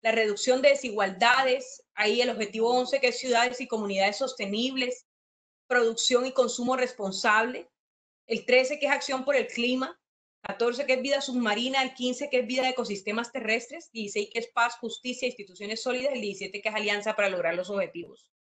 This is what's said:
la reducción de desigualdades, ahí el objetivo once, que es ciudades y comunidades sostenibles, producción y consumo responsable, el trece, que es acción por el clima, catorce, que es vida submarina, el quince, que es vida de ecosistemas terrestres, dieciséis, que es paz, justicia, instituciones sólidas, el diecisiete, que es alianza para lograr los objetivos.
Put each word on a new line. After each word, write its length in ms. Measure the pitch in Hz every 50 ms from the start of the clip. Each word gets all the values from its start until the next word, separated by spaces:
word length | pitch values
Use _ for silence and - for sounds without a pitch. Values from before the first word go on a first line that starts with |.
la 100 | - 226
reducción 480 | 220 226 220 214 202 196 - 254 247 269
de 100 | 269 285
desigualdades, 1160 | 277 277 - 247 202 214 202 190 190 180 233 233 254 262 269 254 254 269 254 - - - _ _ _
ahí 260 | 202 214 214 226 240
el 100 | 240 247
objetivo 400 | 226 208 214 202 196 220 226 240
once, 300 | 247 247 254 247 277 262
que 80 | 254 240
es 100 | 233 -
ciudades 420 | - 254 240 226 240 247 247 -
y 80 | 262 -
comunidades 480 | 233 214 208 202 196 190 190 202 202 -
sostenibles, 880 | 269 254 - - 208 196 202 220 240 262 269 262 254 247 247 - _ _ _ _ _ _ _ _ _ _ _ _ _
producción 600 | _ 254 247 233 226 226 226 - - 254 240 254
y 60 | 262
consumo 440 | 254 269 247 226 233 - 240 247 254
responsable, 920 | 254 254 247 - - 208 196 190 - - 226 208 220 226 247 254 - - _ _ _ _ _ _ _ _ _ _ _ _
el 180 | - 226 - -
trece, 340 | - 247 254 262 262 294 285
que 80 | 285
es 60 | 285
acción 320 | 277 285 - - 269 262 262
por 120 | 277 285
el 100 | 254 226
clima, 500 | - - 233 233 247 254 262 262 320 349 _ _ _ _ _ _ _ _ _
catorce, 440 | - - 196 - 226 240 240 226 285
que 80 | - 262
es 80 | 254
vida 180 | 240 277 277 277
submarina, 600 | 269 - 247 247 240 214 208 226 240 262 262 269
el 100 | 262 254
quince, 380 | 262 - 247 247 247 - 285 285
que 80 | - 254
es 80 | 247
vida 160 | 220 254 262
de 80 | 262 262
ecosistemas 600 | 254 254 226 196 208 196 - 214 208 226 240 240
terrestres, 600 | _ 262 233 214 220 233 233 - 277 339 330 -
dieciséis, 380 | _ 226 220 202 - 208 208 -
que 60 | - 233
es 100 | 226 -
paz, 280 | _ 240 233 208 208
justicia, 520 | - - 226 220 - _ 247 240 247 269 247
instituciones 540 | 247 - 202 - 180 170 202 202 220 220
sólidas, 320 | - 254 254 247 254 285 269
el 80 | 240
diecisiete, 400 | 208 202 190 185 190 190 - 208
que 80 | - 220
es 40 | 208
alianza 400 | 214 202 202 202 208 202 214 214
para 140 | 214 202 196
lograr 260 | 190 175 170 165 170
los 140 | 175 180 185
objetivos. 600 | 208 196 185 160 - 170 165 - - _ _ _ _ _